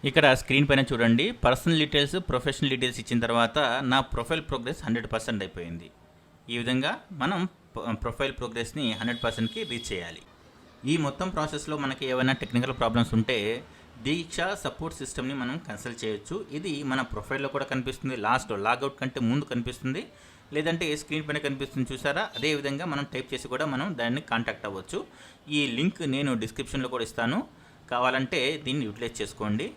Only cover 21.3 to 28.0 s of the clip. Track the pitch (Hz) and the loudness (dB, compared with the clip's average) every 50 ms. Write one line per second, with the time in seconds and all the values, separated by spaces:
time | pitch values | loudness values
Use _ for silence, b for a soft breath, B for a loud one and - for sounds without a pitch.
21.3 | 147 151 147 143 139 131 139 135 - 135 127 120 135 127 - 147 139 170 220 - | -2 -2 0 -2 -2 -2 -6 -4 -2 -2 -2 -2 -4 -2 -2 0 0 0 -2 -4
22.3 | - - 143 156 151 143 139 139 139 139 165 175 147 139 143 143 - 127 127 - | -4 0 2 2 2 2 0 -2 -2 -2 -2 -2 -2 -2 -4 -4 -4 -6 -6 -4
23.3 | 139 127 - 135 127 127 156 151 135 127 135 202 170 123 117 117 123 143 156 - | -6 -6 -6 -4 -2 -2 0 0 0 -2 -2 -2 -2 -2 0 0 0 -2 -2 -2
24.3 | 123 113 113 - 104 - - 104 98 95 92 - - 202 - B B B B B | -2 0 0 -2 -4 -4 -6 -6 -6 -8 -8 -6 -8 -8 -8 B B B B B
25.3 | B B B - 147 147 143 131 117 120 151 190 - - 170 143 131 139 143 139 | B B B -2 0 2 2 2 2 2 2 2 0 0 -2 0 0 0 2 0
26.3 | 127 113 110 113 - - 131 - - 139 131 123 127 123 117 - - - 117 117 | 0 0 -2 -4 -4 -6 -8 -4 -2 -4 -2 -2 -2 -4 -4 -4 -2 0 0 2
27.3 | 143 214 - - B B B B B B B - 123 123 | 2 0 -2 -4 B B B B B B B -4 0 4